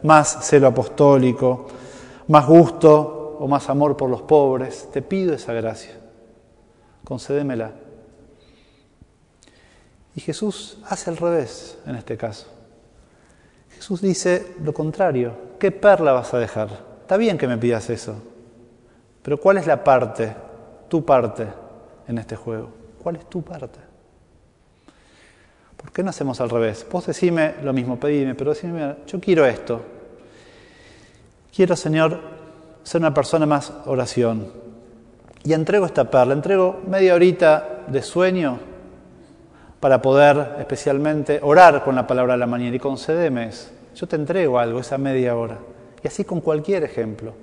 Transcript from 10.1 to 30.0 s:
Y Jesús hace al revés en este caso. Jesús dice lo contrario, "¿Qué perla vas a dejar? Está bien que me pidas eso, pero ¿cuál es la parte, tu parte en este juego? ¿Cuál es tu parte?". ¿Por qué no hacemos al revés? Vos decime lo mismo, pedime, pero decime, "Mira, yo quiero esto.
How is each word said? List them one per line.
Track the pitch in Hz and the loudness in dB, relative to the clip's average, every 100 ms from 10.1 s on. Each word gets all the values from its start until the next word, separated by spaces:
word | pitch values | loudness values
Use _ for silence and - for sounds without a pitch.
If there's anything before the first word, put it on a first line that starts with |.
| - | -14
Y | |
Jesús | - 151 214 - - - - | -10 -6 -8 -8 -14 -20 -10
hace | 185 - | -10 -8
al | 165 | -4
revés | 170 170 123 - - - 147 | -2 -2 -4 -10 -20 -18 -14
en | 123 | -12
este | - 113 | -10 -10
caso. | 113 104 - - _ _ _ _ _ _ _ _ _ _ _ | -10 -12 -20 -20 _ _ _ _ _ _ _ _ _ _ _
Jesús | - - 175 | -18 -10 -4
dice | 190 170 180 180 - - | -2 -2 0 -2 -4 -10
lo | 151 | -8
contrario, | 147 156 151 185 131 120 113 - - | -6 -6 -2 0 0 -4 -8 -18 -4
"¿Qué | 196 | -2
perla | 190 208 190 156 | 2 4 4 4
vas | 127 120 | 2 0
a | 123 | -4
dejar? | 113 143 104 104 - - | -4 -6 -8 -10 -20 -18
Está | - 196 | -4 0
bien | 226 165 | 0 0
que | 131 | -2
me | 120 | -2
pidas | 120 113 - | -2 -2 -4
eso, | 113 - 107 - - - _ _ _ _ _ _ _ | -10 -10 -16 -18 -20 -20 _ _ _ _ _ _ _
pero | - 143 | -6 0
¿cuál | 190 196 | 2 2
es | 160 | 2
la | 135 | 2
parte, | 147 131 117 - 113 - - - - - - | 4 2 2 -6 -8 -10 -18 -20 -20 -20 -6
tu | 165 | -4
parte | 151 131 117 107 107 - - - - - - | 2 2 0 -6 -12 -14 -20 -20 -20 -20 -10
en | 117 | -10
este | 107 110 | -8 -12
juego? | - 110 120 - - - | -12 -12 -12 -20 -20 -12
¿Cuál | 170 165 | -10 -10
es | - | -10
tu | 180 | -12
parte?". | 156 165 147 - - _ _ _ _ _ _ _ _ _ _ _ _ _ _ _ _ _ _ - | -12 -14 -18 -20 -20 _ _ _ _ _ _ _ _ _ _ _ _ _ _ _ _ _ _ -20
¿Por | - | -12
qué | - | -6
no | 190 | -6
hacemos | - 139 117 | -6 -6 -4
al | 120 | -4
revés? | 117 113 101 - | -2 -2 -4 -8
Vos | 180 175 | -8 -6
decime | 139 175 170 156 147 | -2 0 0 -2 -4
lo | 139 | -4
mismo, | 131 123 123 | -4 -4 -4
pedime, | 147 147 135 | -2 0 -2
pero | 127 135 | -4 -4
decime, | 151 175 | -4 -6
"Mira, | 170 143 143 - | -8 -8 -10 -12
yo | 185 | -6
quiero | 196 165 135 | 0 4 4
esto. | 110 - 117 - - | 2 -6 -8 -10 -20